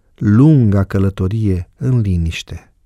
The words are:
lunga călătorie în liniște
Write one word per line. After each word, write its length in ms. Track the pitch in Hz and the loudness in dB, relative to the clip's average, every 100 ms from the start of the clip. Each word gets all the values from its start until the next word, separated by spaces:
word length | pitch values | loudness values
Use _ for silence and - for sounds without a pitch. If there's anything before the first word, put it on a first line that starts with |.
| _ _ | _ _
lunga 680 | 107 110 151 147 110 98 | 0 4 4 4 2 0
călătorie 840 | 95 98 98 - 95 110 104 90 - _ | -2 -2 -4 -4 -4 -4 -4 -4 -8 _
în 240 | 127 123 | -4 -2
liniște 720 | 101 87 82 - - 85 - _ | -2 -2 -4 -6 -12 -18 -20 _